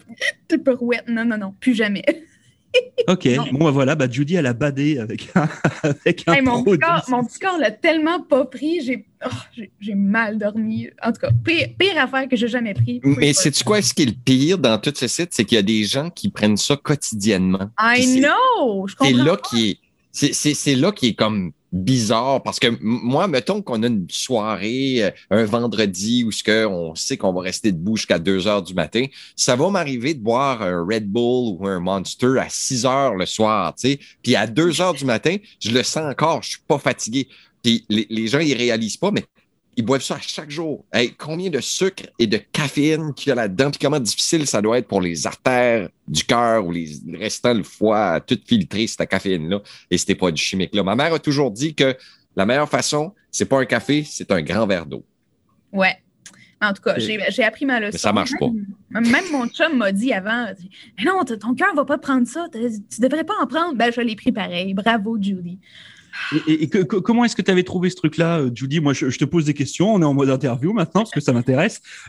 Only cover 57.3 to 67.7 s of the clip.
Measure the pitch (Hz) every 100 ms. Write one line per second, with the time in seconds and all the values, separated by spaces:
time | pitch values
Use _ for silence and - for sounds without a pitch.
57.3 | 214 220 220 277 247 208 - - 104 85
58.3 | - - 220 202 - - 220 233 285 370
59.3 | 285 233 - 330 269 196 196 254 202 196
60.3 | 233 226 175 180 - - - 262 381 311
61.3 | 220 208 262 370 294 269 294 285 262 240
62.3 | 320 339 226 240 214 - - 254 311 320
63.3 | 415 254 285 349 240 240 240 233 214 254
64.3 | 214 180 175 190 196 226 226 202 226 196
65.3 | 190 175 185 - - - - _ - -
66.3 | 151 156 156 156 208 185 208 208 233 233
67.3 | - 196 185 180